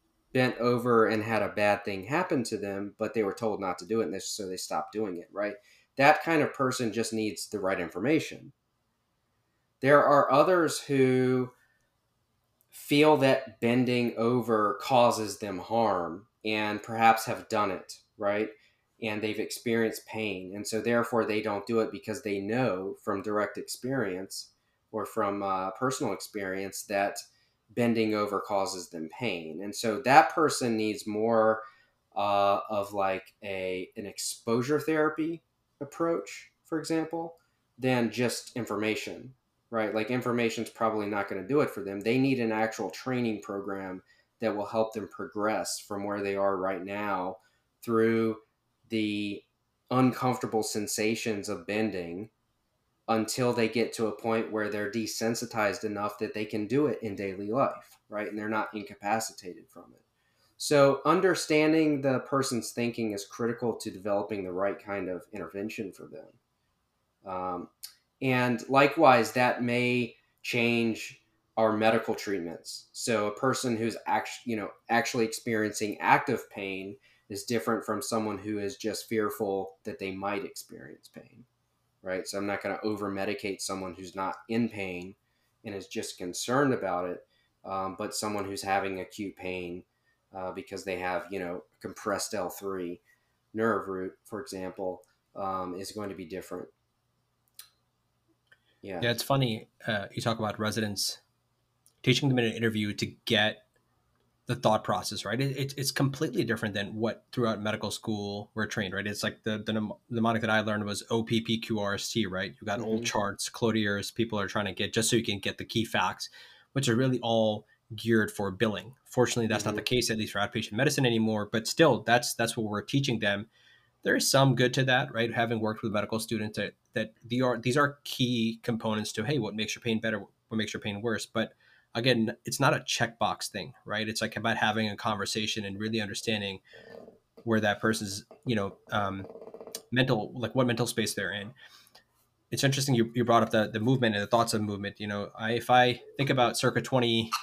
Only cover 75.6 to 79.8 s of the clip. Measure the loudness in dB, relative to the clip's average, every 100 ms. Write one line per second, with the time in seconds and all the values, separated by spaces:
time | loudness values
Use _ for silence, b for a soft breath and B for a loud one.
75.6 | 0 -2 -4 -2 4 4 4 -2 -4 -8
76.6 | -8 -6 -10 -14 b b b -12 -4 -2
77.6 | 0 -2 -2 -6 -2 -2 -2 -4 -6 -4
78.6 | -4 -6 -6 -6 -4 -2 -2 -2 -2 -2
79.6 | -6 -10